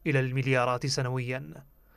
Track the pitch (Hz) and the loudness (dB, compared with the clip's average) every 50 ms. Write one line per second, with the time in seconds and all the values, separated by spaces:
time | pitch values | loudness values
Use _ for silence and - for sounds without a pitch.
0 | _ 165 139 135 131 127 127 135 127 135 131 127 120 123 123 123 - 139 135 143 | _ 0 2 2 2 2 0 -2 2 2 4 4 4 2 0 0 -2 -2 -2 0
1 | 131 123 127 131 123 123 127 131 147 - 156 - - - _ _ _ _ _ | -2 -2 -2 -4 -4 -4 -6 -6 -8 -12 -14 -18 -20 -20 _ _ _ _ _